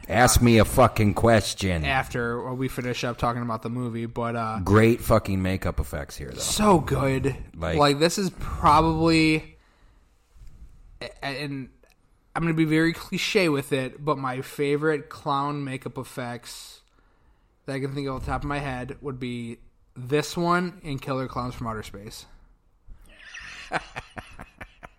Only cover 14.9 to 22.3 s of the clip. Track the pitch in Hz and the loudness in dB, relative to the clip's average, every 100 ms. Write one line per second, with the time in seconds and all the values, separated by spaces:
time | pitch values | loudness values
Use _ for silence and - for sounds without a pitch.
14.9 | 147 - - 156 139 143 147 139 131 123 | 0 -4 -10 -4 -2 -2 -4 -6 -8 -10
15.9 | 135 123 - 120 120 - - - - _ | -12 -12 -10 -10 -10 -14 -18 -18 -20 _
16.9 | _ _ _ _ _ _ _ - 135 139 | _ _ _ _ _ _ _ -10 -8 -6
17.9 | 139 139 131 143 131 143 143 143 127 127 | -6 -6 -6 -6 -6 -4 -6 -6 -8 -10
18.9 | 135 143 127 127 120 117 - - _ _ | -10 -12 -8 -8 -8 -10 -12 -18 _ _
19.9 | 127 123 147 147 175 170 175 180 - 160 | -16 -2 -2 0 -2 2 2 0 -8 -10
20.9 | 135 143 131 127 131 123 - 117 110 - | -10 -6 -6 -4 -6 -8 -6 -8 -8 -10
21.9 | 98 107 - - | -14 -16 -18 -20